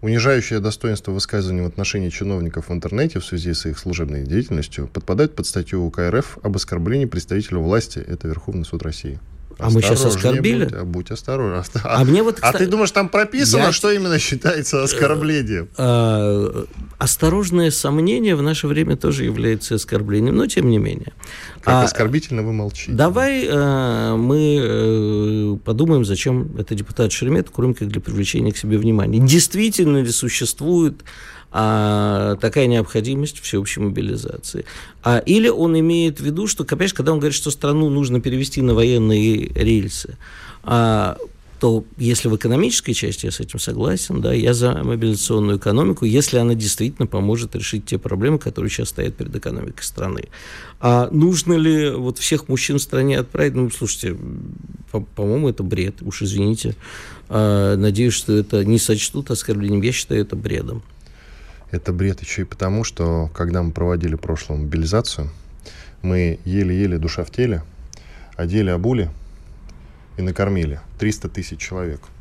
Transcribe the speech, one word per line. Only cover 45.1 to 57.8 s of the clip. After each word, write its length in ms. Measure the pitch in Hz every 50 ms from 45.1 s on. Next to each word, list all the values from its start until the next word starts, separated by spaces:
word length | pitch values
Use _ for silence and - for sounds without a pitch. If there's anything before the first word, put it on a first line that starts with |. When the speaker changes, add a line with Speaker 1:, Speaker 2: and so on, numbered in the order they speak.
| 107 101 - - 120 110 104 104 101 98
Speaker 2:
экономику, 480 | - 110 101 120 160 190 185 - -
если 320 | 113 107 139 143 - - 123
она 160 | 117 120 120
действительно 520 | 113 110 101 - - 107 120 143 - 131
поможет 480 | 107 - 101 98 101 110 117 117 110 -
решить 300 | 131 107 - - 107 101
те 140 | - - 95
проблемы, 400 | - - 95 92 104 135 156 147
которые 320 | - - 127 - - 113
сейчас 180 | - - 117 -
стоят 260 | - - - - -
перед 200 | - - - -
экономикой 460 | - - - 62 - - - - - -
страны. 460 | - - - - 95 95 - - - - - - - - - - - - -
А 300 | - 123 120 120 123 - -
нужно 400 | 156 151 175 185 165 - 170 175
ли 380 | 165 160 160 160 156 151 143
вот 260 | 135 - 127 123 123
всех 320 | - - - 165 147 - -
мужчин 300 | 135 127 - - 143 143
в 40 | -
стране 360 | - - 135 131 139 135 135
отправить? 360 | 123 - - - 147 147 -
Ну, 140 | 123 127 120
слушайте, 460 | - - - 104 - - - 104 85 - - - - - - - - - - - - - - -
по-, 100 | - 110 107
по-моему, 480 | - - - 104 101 110 139 156 139
это 120 | 113 - 101
бред, 340 | 90 - 92 90 98 101 -
уж 220 | - - 98 - -
извините. 540 | 98 98 101 98 104 113 110 - - 107 - - - - - - - - - - -
А, 480 | - 107 107 107 104 101 101 98 101
надеюсь, 380 | 95